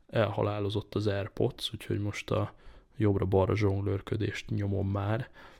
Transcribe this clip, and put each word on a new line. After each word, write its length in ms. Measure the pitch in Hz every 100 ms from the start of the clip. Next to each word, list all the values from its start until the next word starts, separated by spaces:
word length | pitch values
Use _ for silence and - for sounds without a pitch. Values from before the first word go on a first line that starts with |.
| -
elhalálozott 880 | 120 101 104 104 104 101 104 - -
az 120 | 104
AirPods, 680 | 98 98 - 117 - -
úgyhogy 260 | - - 101
most 320 | 101 - -
a 220 | 101 104 - - - _ -
jobbra-balra 580 | 104 98 95 98 92 98
zsonglőrködést 920 | 104 98 101 98 - 104 101 - -
nyomom 400 | 107 101 98 98
már. 380 | 101 101 113 127 - - -